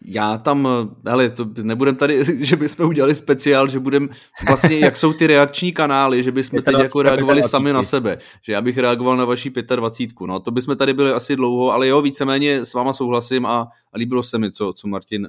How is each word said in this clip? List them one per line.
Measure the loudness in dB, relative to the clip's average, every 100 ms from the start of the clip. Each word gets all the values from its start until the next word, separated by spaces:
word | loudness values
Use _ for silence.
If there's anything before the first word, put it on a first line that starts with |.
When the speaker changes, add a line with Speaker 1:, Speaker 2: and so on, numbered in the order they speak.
Speaker 1:
Já | -10 -4 -2 -2
tam, | 0 0 2 0 -4 -8 -2
hele, | 2 2
to | 0 -8 -6
nebudem | -6 0 0 2
tady, | 0 2
<laughs> | 0 0
že | 0 0
bychom | 0 -2 0
udělali | 2 2
speciál, | 0 0 0 2 2 2
že | -2
budem | -2 0 -2 -8 -20 -8 0
vlastně, | 4 4 4
jak | 2 2
jsou | 0
ty | 2 4
reakční | 6 4 0 -4
kanály, | -2 0 2 2 2
že | 0
bychom | -2 -2 -2
teď | 0
jako | 2
Speaker 2:
Pětadvacítka, | 2 2
Speaker 1:
reagovali | 2 2 2 2
sami | 2 2 2
na | 0
Speaker 2:
pětadvacítky. | 0
Speaker 1:
sebe. | -2 -2 -6 -10 -18
Že | -6
já | -2
bych | -2 0
reagoval | 0 0 0 0
na |
vaši | 0 -2 -4
pětadvacítku. | -8 -4 -2 -2 -6 -8 -8 -8
No, | -6
to | -4
bychom | -4 -4 -2
tady | 0
byli | 2 0
asi | 0 -2 -2
dlouho, | 0 0 0
ale | 2 2
jo, | 2
víceméně | 2 -2 -2 0 0 -2
s | -4
váma | -4 -4
souhlasím | -4 -2 -2 -2 -2 -2
a, | -2 -4 _ _
a | -8
líbilo | -4 -2
se | -2 -4
mi, | -4
co, | -4 -8
co | -6 -8
Martin | -8 -8 -8